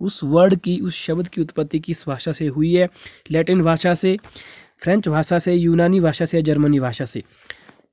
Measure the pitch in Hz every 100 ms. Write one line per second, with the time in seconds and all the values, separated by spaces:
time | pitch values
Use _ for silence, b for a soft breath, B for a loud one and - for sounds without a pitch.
0 | 185 - 143 160 185 185 - 180 185 -
1 | - 165 175 - 160 - 151 156 156 160
2 | - 131 - 151 151 139 160 175 175 B
3 | B B B 160 165 185 165 160 180 175
4 | 190 190 - B B B B B - 208
5 | 190 151 156 175 180 175 170 170 170 190
6 | 165 147 165 170 156 147 147 143 127 110
7 | 131 120 - B B B B B B